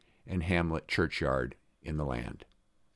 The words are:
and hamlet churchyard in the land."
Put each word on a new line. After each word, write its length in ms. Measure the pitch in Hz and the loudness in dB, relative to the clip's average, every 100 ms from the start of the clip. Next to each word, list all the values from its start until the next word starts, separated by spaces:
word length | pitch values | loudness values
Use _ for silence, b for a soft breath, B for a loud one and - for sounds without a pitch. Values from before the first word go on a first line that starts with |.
| _ _ - | _ _ -6
and 160 | 92 | -2
hamlet 440 | 82 87 85 80 - | 2 2 2 0 0
churchyard 720 | - 78 - 69 67 62 - _ _ | 2 2 2 2 2 0 -6 _ _
in 140 | 69 76 | -6 -2
the 80 | |
land." 400 | 69 60 57 - - _ _ _ _ | -2 -2 -6 -10 -18 _ _ _ _